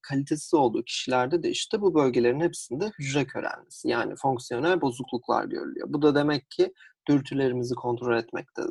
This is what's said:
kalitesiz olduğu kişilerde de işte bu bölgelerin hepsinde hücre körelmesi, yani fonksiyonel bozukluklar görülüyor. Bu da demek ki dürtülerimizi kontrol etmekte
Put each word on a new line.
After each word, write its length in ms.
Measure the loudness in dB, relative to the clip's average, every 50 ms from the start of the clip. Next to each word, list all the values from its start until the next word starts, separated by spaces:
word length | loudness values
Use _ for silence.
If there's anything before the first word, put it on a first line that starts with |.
| -8
kalitesiz 520 | -4 -4 -4 -2 -2 -4 -6 -2 0 2
olduğu 280 | 4 4 4 2 0 -4
kişilerde 580 | -6 -6 -6 -4 0 0 2 2 2 0 0 0
de 80 | -2
işte 300 | -2 -4 -4 -4 -2 0
bu 140 | 2 2 4
bölgelerin 460 | 4 4 4 4 4 4 4 2 2
hepsinde 520 | 0 -2 -2 -4 -10 -8 -6 -4 -4 -6 -6 -8
hücre 260 | -6 -2 0 0 0
körelmesi, 640 | 0 -2 -6 -6 -6 -8 -10 -12 -18 -16 -8 -4 -2
yani 260 | -2 0 -2 -4 -4
fonksiyonel 640 | -4 -2 -2 -2 -2 -4 -6 -4 -2 0 2 2 2
bozukluklar 640 | 2 0 -2 -4 -6 -6 -8 -6 -2 -2 0 0 0
görülüyor. 420 | -2 -4 -6 -6 -8 -8 -8 -6 -4 0
Bu 100 | 4 4
da 120 | 4 6
demek 360 | 6 4 2 2 -2 -4 -4
ki 220 | 0 0 0 0 0 _ -20 -20 _ _ _ 2
dürtülerimizi 680 | 2 2 2 0 -2 0 0 2 0 0 -2 -4 -4
kontrol 420 | -4 -2 -2 -2 -2 0 2 2 2
etmekte 440 | 0 -2 -6 -8 -8 -8 _ -8 -6 -6